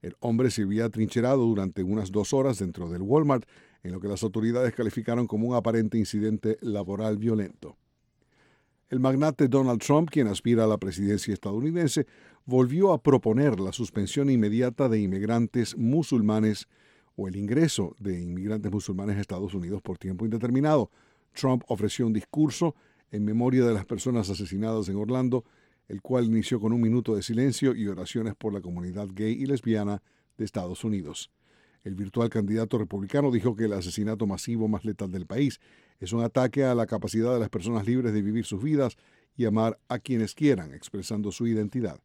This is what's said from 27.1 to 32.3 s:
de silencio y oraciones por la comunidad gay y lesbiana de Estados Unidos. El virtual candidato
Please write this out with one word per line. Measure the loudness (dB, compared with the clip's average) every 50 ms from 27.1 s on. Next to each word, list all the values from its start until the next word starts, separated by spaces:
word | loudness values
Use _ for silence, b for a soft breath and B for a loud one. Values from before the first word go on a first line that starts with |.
| -2
de | -2 -2
silencio | -2 0 2 2 2 2 2 2 0 2
y | 0 -2
oraciones | -4 -4 -6 -10 -6 -4 -4 -4 -4 -6
por | _ -6 -6 -6
la | -4
comunidad | -8 -8 -8 -8 -8 -8 -8 -8 -8 -8 -6
gay | -4 -2 -2
y | -2 -2 -2
lesbiana | -2 -2 -2 0 0 0 0 0 -2 -4 -4 _ _ _ _ _ _ _
de | -8 -8
Estados | -6 _ -6 -6 -6 -8 -6 -4
Unidos. | -4 -4 -4 -6 -8 -12 -14 -14 -16 b b b b b b b b b b b
El | -12 -8
virtual | -8 -8 -6 -2 0 -2
candidato | 0